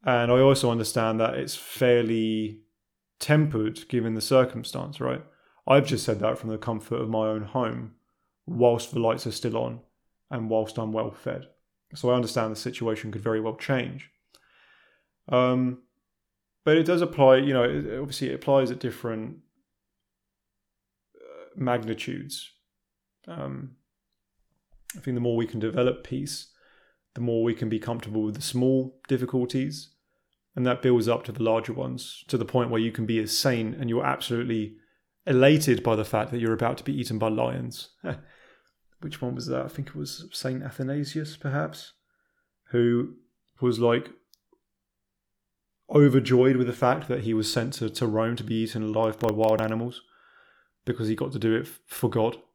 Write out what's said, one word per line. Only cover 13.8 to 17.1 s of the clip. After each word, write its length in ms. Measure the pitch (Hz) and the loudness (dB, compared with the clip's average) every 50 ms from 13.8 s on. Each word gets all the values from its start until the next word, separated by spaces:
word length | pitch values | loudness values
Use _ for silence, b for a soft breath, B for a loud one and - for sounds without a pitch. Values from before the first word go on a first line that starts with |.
| 120 127 131 139 - - _ _ _ _ b b b b b b b b b b b b b b b b b _ _ - | -2 -4 -8 -12 -16 -18 _ _ _ _ b b b b b b b b b b b b b b b b b _ _ 0
Um, 540 | 139 127 127 127 127 127 127 127 123 - _ _ _ _ _ _ _ _ _ _ _ _ _ _ _ _ _ | 2 4 4 4 4 2 2 0 -2 -6 _ _ _ _ _ _ _ _ _ _ _ _ _ _ _ _ _
but 120 | 156 156 | 4 4
it 80 | 160 160 | 4 6
does 180 | 160 180 170 175 | 4 2 2 2
apply, 360 | 170 | 0